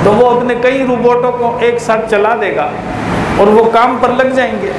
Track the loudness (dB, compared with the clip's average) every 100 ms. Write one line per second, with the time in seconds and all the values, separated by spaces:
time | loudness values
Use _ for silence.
0 | 2 4 4 2 0 -2 0 0 -2 0
1 | 2 2 0 -2 -4 -2 -2 -2 -2 -2
2 | 0 0 2 0 -2 -2 -4 -6 -8 -6
3 | -4 -4 -2 2 4 4 4 2 2 0
4 | -2 0 0 0 -2 -4 -6